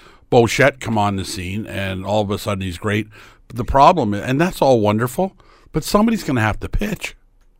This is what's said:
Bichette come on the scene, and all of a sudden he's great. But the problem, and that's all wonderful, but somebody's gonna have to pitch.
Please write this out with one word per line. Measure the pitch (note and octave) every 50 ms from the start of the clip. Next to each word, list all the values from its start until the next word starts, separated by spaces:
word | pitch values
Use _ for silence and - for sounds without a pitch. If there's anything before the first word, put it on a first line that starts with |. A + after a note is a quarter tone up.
| - - - _ _ _
Bichette | - B2 A#2 G#2+ - - C3 C#3+ - -
come | - A#2 A2+
on | G#2 G2+ G2+ G2
the | F#2+ F2+
scene, | - - F#2 F2+ F#2 G2 A2 G#2+
and | - F#2+ F#2+ G2 F#2+ F#2+ F#2 F#2+
all | G2 G#2 G#2+
of | G2+ G2
a | G2+ F#2+
sudden | - G#2+ G2+ F#2+
he's | F#2+ F#2 E2+ -
great. | - G#2 G#2 A2 - - - - - - - _ _ -
But | A#2 A#2+
the | A#2
problem, | - - C3+ C#3+ E3+ F#3 D#3+ A#2+ G#2 G2+
and | G2+ - B2+ C3+ C#3+
that's | E3+ F#3 - -
all | - C3+ B2+ A2+
wonderful, | G2+ G#2 G#2+ A2 A#2+ B2+ - F3+ F#3+ F#3+ - - _ _ - _ _ _
but | - D#3 -
somebody's | - - G#3 A3 A#3 A3+ F#3 -
gonna | D#3 C3 A2+
have | A2 G#2+ F#2+ -
to | - -
pitch. | - - - G#3+ F#3+ - - - - - _ _ _ _ _ _ _ _